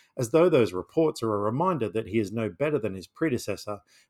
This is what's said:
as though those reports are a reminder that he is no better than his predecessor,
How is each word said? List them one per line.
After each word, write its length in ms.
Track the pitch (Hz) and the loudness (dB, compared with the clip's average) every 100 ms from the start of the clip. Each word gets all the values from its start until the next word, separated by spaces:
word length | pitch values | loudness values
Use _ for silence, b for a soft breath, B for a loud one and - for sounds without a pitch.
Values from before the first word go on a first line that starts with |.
| b - | b -8
as 120 | 117 | 0
though 180 | 160 175 | 4 6
those 240 | 147 104 | 6 4
reports 500 | 90 - - 156 - | 0 -6 0 0 0
are 140 | 113 104 | -2 0
a 40 | |
reminder 500 | 104 127 185 160 110 | 0 0 0 0 -2
that 180 | 110 92 | -4 -2
he 100 | 113 | -2
is 140 | 98 | -2
no 160 | 113 110 | -2 -4
better 320 | 85 147 147 | -2 -2 0
than 160 | 107 95 | -2 -6
his 120 | - | -12
predecessor, 720 | - 165 120 - 95 - 101 _ b | -4 -2 -2 -4 -8 -8 -12 _ b